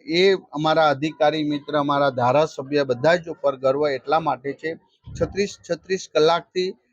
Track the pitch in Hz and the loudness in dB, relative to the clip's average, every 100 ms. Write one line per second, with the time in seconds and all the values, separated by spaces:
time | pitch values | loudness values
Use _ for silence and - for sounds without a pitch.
0 | - 165 196 190 - 147 156 160 156 139 | -2 2 2 2 -4 -4 0 4 4 2
1 | 156 147 151 156 147 147 143 147 143 139 | -4 0 2 2 -2 -4 -4 -2 0 0
2 | 139 123 123 139 156 - 135 147 139 120 | 0 2 2 2 0 -4 -4 -2 0 0
3 | 147 175 165 151 139 135 131 135 151 131 | 2 2 -2 -4 -4 0 0 0 -2 -2
4 | 135 160 156 127 135 135 156 165 _ _ | 0 0 0 -4 -6 -8 -8 -10 _ _
5 | - - 165 190 202 - - 170 - 190 | -16 -4 -4 -2 -4 -6 -8 -8 -4 -8
6 | - 156 156 170 170 185 185 - _ | -2 2 2 2 -2 -6 -6 -8 _